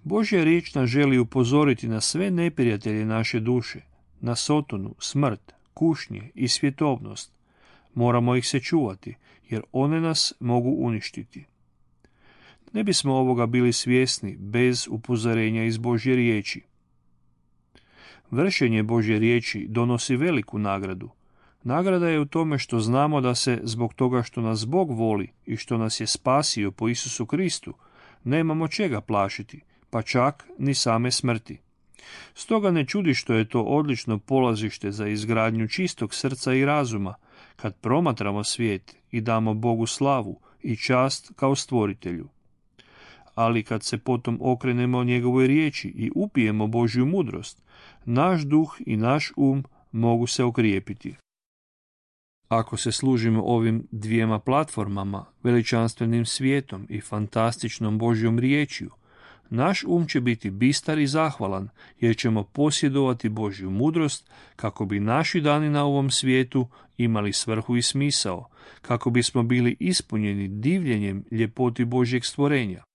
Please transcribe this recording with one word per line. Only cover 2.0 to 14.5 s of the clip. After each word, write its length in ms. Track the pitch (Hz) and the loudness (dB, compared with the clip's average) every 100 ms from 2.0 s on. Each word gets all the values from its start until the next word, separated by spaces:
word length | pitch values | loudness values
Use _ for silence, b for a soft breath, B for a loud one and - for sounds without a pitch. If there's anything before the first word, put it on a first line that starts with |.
sve 300 | - 160 196 | -2 -2 0
neprijatelje 720 | 175 170 165 120 104 110 107 | 0 0 2 0 2 -2 -2
naše 360 | 110 110 110 120 | 0 -2 0 -2
duše, 400 | 110 123 120 - - _ _ - | 0 0 -2 -14 -18 _ _ -8
na 140 | 120 | -6
sotonu, 600 | 117 - 151 147 104 104 - | -4 0 0 0 -8 -8 -10
smrt, 540 | - 139 143 107 - _ _ | -4 0 0 -2 -12 _ _
kušnje 560 | - 160 156 - 101 110 | 0 0 0 -6 -14 -14
i 140 | - 123 | -4 -2
svjetovnost. 840 | - 143 139 151 127 104 107 - _ b b b b b | 0 -2 0 0 0 -6 -14 -18 _ b b b b b
Moramo 420 | 123 120 120 120 123 | 0 2 4 4 2
ih 100 | 117 | 0
se 140 | 135 | -2
čuvati, 540 | - 170 120 101 - - b b _ | 0 0 0 -4 -14 -18 b b _
jer 140 | 113 - | -8 -4
one 280 | 131 139 160 | 0 0 0
nas 320 | 165 156 - - | 0 0 -2 -4
mogu 340 | 120 120 123 - | 0 0 2 0
uništiti. 680 | 123 110 - - 110 - - _ _ _ _ _ b b b b b b - | 0 -2 -6 -14 -16 -20 -20 _ _ _ _ _ b b b b b b -10
Ne 120 | 214 | -4
bismo 300 | 208 175 139 | 0 0 2
ovoga 320 | 131 127 123 113 | 2 2 2 2
bili 260 | 123 123 | 4 2
svjesni 640 | 117 - 127 127 - 101 92 | 2 2 2 2 -2 -6 -10
bez 480 | 98 | -4